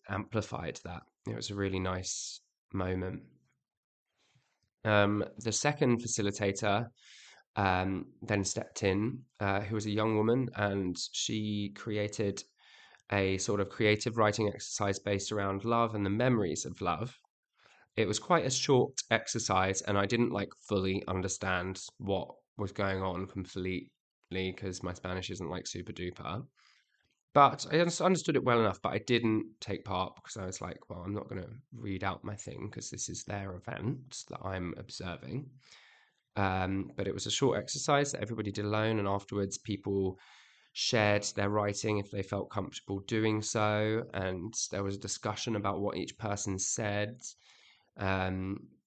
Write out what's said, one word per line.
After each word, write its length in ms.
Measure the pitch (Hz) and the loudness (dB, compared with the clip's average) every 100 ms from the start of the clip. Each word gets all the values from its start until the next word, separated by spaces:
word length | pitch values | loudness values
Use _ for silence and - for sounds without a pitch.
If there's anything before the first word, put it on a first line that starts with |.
| - | -6
amplified 720 | 101 - 110 - - 85 - | -6 -2 -4 -2 -4 -6 -8
that. 180 | - 85 - _ 107 | -10 -12 -14 _ -8
It 80 | 113 | -6
was 140 | - | -4
a 40 | |
really 240 | 101 98 95 | -2 0 0
nice 640 | 92 92 92 - - - _ _ _ | -2 -2 -4 -6 -8 -12 _ _ _
moment. 500 | 95 92 92 92 95 - _ _ _ _ _ _ _ _ _ _ _ _ _ _ _ | -2 0 -2 -2 -6 -12 _ _ _ _ _ _ _ _ _ _ _ _ _ _ _
Um, 400 | 110 104 101 104 - - | 4 6 6 4 -2 -4
the 140 | 113 | -2
second 480 | - 147 147 131 117 | 0 0 4 4 4
facilitator, 840 | 110 - 101 104 101 98 104 101 117 - - - - - _ - | 2 -2 0 0 0 2 2 2 0 -10 -20 -20 -20 -20 _ 2
um, 500 | 98 92 95 95 - - | 4 4 2 -2 -4 -8
then 220 | 113 104 | 0 0
stepped 380 | 98 - - - | 2 -2 -6 0
in, 380 | 101 95 113 131 - - | 2 4 2 -2 -10 -2
uh, 200 | 101 98 | 0 0
who 140 | 101 | 0
was 120 | 110 107 | -2 0
a 40 | |
young 260 | 104 110 107 | 2 4 4
woman, 320 | 110 127 - - | 4 4 2 0
and 400 | 101 98 92 90 - | 0 2 0 -2 -6
she 600 | - - 107 107 104 101 101 | -4 -2 -2 -2 -2 -4 -6
created 640 | 113 104 104 110 101 98 - _ - - - - - | -4 -2 -2 0 -2 -2 -8 _ -20 -20 -20 -18 -2
a 260 | 101 95 95 | 2 4 2
sort 220 | - 101 | 2 0
of 80 | 95 | 0
creative 480 | - 107 107 117 117 | 4 4 4 2 4
writing 320 | 104 104 107 | 4 4 0
exercise 500 | - - - 101 98 | -2 -6 -2 0 0
based 340 | 104 98 - | 0 -2 0
around 320 | 107 98 98 | -2 0 0
love 300 | 113 117 113 | 2 2 2
and 100 | 110 | 2
the 60 | 98 | 2
memories 540 | 107 127 117 90 76 | 2 4 4 2 -2
of 160 | - - | -6 -4
love. 360 | 90 80 131 - _ _ _ _ - _ _ - | -2 -2 -4 -10 _ _ _ _ -20 _ _ 0
It 120 | 113 | 0
was 100 | 107 | 0
quite 260 | - 156 | 2 2
a 60 | 131 | 2
short 500 | 131 - 127 - - - | 0 6 6 6 0 0
exercise, 720 | 113 - 113 - 95 95 98 | 0 0 -2 2 2 2 0
and 140 | - 101 | 0 2
I 100 | 98 | 4
didn't, 240 | 117 120 | 2 2
like, 180 | 98 98 - - | 0 -4 -8 -2
fully 360 | 101 95 98 - | 0 2 0 -2
understand 720 | 92 92 - 92 92 92 92 - - | -2 -2 -2 0 0 -2 -6 -10 -6
what 300 | 98 95 - - _ - | -2 -2 -2 -12 _ -8
was 160 | 98 | -6
going 280 | - 98 95 | -2 0 0
on 260 | 95 90 95 | -2 -2 -6
completely 1200 | 98 90 95 92 90 - _ _ _ - 92 92 90 | -8 -8 -4 -4 -4 -6 _ _ _ -8 -4 -4 -4
'cause 260 | 95 90 | -8 -6
my 100 | 90 | -6
Spanish 380 | 87 92 92 92 | -6 -6 -6 -6
isn't, 180 | 92 82 | -6 -6
like, 200 | 90 - | -6 -6
super 240 | 87 - | -8 -8
duper. 520 | - 90 - - 101 - _ _ _ _ _ _ _ _ | -8 -8 -8 -6 -6 -8 _ _ _ _ _ _ _ _
But 320 | 143 139 - - | 8 8 6 2
I 80 | 156 | 4
un-, 100 | 170 - | 4 4
understood 360 | 175 170 - 131 | 4 4 4 2
it 80 | |
well 160 | 123 120 | 6 6
enough, 200 | 110 98 | 4 2
but 100 | - | -2
I 60 | 107 | -2
didn't 600 | - 120 113 107 - - | 2 4 4 2 0 -8
take 240 | - 95 | -8 -8
part 300 | 101 92 92 - | -2 -2 -2 -6
because 200 | - 104 | -14 -8
I 100 | 92 | -8
was 140 | - | -6
like, 280 | 92 - - | -8 -10 -12
"Well, 140 | 90 | -10
I'm 120 | 87 | -6
not 140 | 104 - | -6 -6
gonna 220 | 98 90 113 - | -8 -8 -12 -16
read 320 | 117 113 92 | -10 -6 -2
out 200 | 98 - | -2 -4
my 120 | - 104 | -6 -10
thing 340 | - - 107 | -10 -8 -8
'cause 200 | 113 - | -8 -10
this 180 | - - | -8 -8
is 160 | 123 | -8
their 300 | - 101 98 | -8 -6 -6
event 680 | 90 - - 107 139 - - - | -10 -10 -6 -4 -6 -8 -14 -12
that 160 | - | -10
I'm 300 | 95 92 87 - | -6 -4 -6 -8
observing." 720 | - - 90 82 65 117 139 - - - - - _ _ _ - | -12 -10 -8 -8 -8 -8 -8 -16 -20 -20 -20 -20 _ _ _ 0
Um, 560 | 98 92 92 98 92 - | 2 2 0 0 -4 -4
but 100 | 95 | -4
it 80 | |
was 120 | 98 104 | -4 -4
a 60 | |
short 260 | - 135 - | 2 2 2
exercise 540 | - 139 - 143 135 | -2 -4 2 2 2
that 80 | - | -2
everybody 300 | 107 113 104 | -4 -4 -4
did 140 | 107 | -2
alone, 340 | 104 107 110 113 | 0 0 2 2
and 100 | 98 | 2
afterwards 500 | 98 - 101 98 - | 0 -2 -2 -2 -4
people 600 | - 98 101 98 95 92 - - - _ _ | -6 -4 0 2 0 -2 -14 -20 -20 _ _
shared 520 | - - 113 104 104 - - | -6 2 4 6 4 2 -2
their 140 | 101 | 2
writing 480 | 107 104 101 110 104 | 2 2 0 0 0
if 120 | 101 | -2
they 120 | 101 | -4
felt 280 | - 98 - | -2 -4 -4
comfortable 500 | 104 92 - - 98 | -4 -4 -6 -6 -6
doing 420 | 95 110 110 107 | 0 2 2 2
so, 640 | 104 113 107 107 107 110 120 | 0 2 4 4 2 0 -2
and 400 | 98 92 92 101 - - | -2 -2 -2 -4 -6 -4
there 140 | 101 | -2
was 120 | 98 98 | -2 -2
a 40 | |
discussion 560 | 101 - 107 104 123 107 | -6 -4 -4 -4 -2 -2
about 240 | 98 92 | 0 0
what 160 | 101 - | -2 -2
each 200 | - - | -6 -6
person 400 | 110 101 98 95 | -4 -2 -2 -2
said. 640 | - - 104 101 107 127 - - - - - _ _ - | -2 -2 0 0 -2 -6 -16 -18 -20 -20 -20 _ _ -4
Um, 720 | 95 95 92 95 95 98 - _ | 0 2 0 -2 -4 -6 -10 _